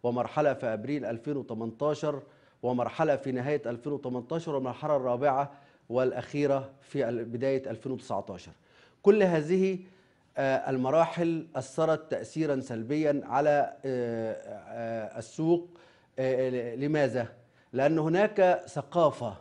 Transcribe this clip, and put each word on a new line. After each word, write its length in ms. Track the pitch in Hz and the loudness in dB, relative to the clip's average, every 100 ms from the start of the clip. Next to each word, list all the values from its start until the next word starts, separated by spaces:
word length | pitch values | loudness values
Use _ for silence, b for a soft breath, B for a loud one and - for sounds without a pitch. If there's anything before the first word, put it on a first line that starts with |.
ومرحلة 520 | 120 120 113 - 147 | -2 -2 -2 2 2
في 120 | - 127 | 2 -2
أبريل 380 | 110 120 147 | -4 -4 -4
ألفين 320 | 113 117 147 143 | -4 -6 -4 -6
وتمنتاشر، 840 | 117 113 113 110 147 147 151 139 - b b b | -6 -6 -6 -2 -2 0 -4 -4 -10 b b b
ومرحلة 540 | 123 123 113 - 160 135 | -2 0 -2 0 2 2
في 160 | 135 | 0
نهاية 300 | 127 127 147 117 | -4 -2 -2 -2
ألفين 260 | 120 143 | -6 -6
وتمنتاشر، 600 | 143 131 123 120 165 165 | -6 -4 -6 -4 -6 -4
والمرحلة 420 | 143 131 123 151 143 | -4 -4 -6 0 0
الرابعة 540 | 127 123 143 135 139 B B B _ | 2 2 2 2 -2 B B B _
والأخيرة 840 | 120 127 - - 147 143 139 135 - | 0 2 0 -6 -2 0 0 -2 -18
في 280 | - 143 117 | -10 -4 -2
ال-، 160 | 117 | -2
بداية 460 | 113 117 135 135 135 | -6 -2 0 0 -2
ألفين 220 | 113 135 | -8 -6
وتسعتاشر. 600 | 123 - 101 - 90 - - b b b b | -8 -4 -6 -6 -14 -16 -20 b b b b
كل 200 | 202 214 | 6 6
هذه، 560 | 190 165 151 185 190 185 B B B B _ - | 6 4 2 2 2 0 B B B B _ -2
آه، 320 | 139 135 - | 0 0 0
المراحل 760 | 131 131 156 165 170 170 160 160 135 | 0 4 4 4 2 0 -2 -4 -8
أثرت 540 | 120 - 160 156 - | -6 0 2 2 -2
تأثيرا 500 | 110 110 156 156 135 | -6 -6 -4 0 0
سلبيا 600 | 127 113 113 151 151 143 | -2 -8 -2 0 2 0
على، 480 | 135 147 151 147 - - | 0 2 4 4 2 -4
آه، 480 | 135 127 120 113 110 - - 107 - | -4 -2 -2 -2 -4 -6 -10 -14 -12
آه، 500 | 113 113 113 107 113 | -8 -6 -6 -8 -10
السوق. 500 | 113 - 160 170 - B B B B - | -12 -4 2 2 0 B B B B -4
آه، 560 | 131 127 131 127 120 117 | 0 2 0 -2 -4 -4
لماذا؟ 520 | 147 151 135 123 113 - b b b | 0 2 2 0 -4 -10 b b b
لأن 260 | 123 143 160 | 2 4 4
هناك 640 | 156 175 208 208 185 175 - | 2 2 2 4 4 4 -2
ثقافة 680 | 151 - 175 156 - 117 95 | -10 -4 4 4 2 -8 -8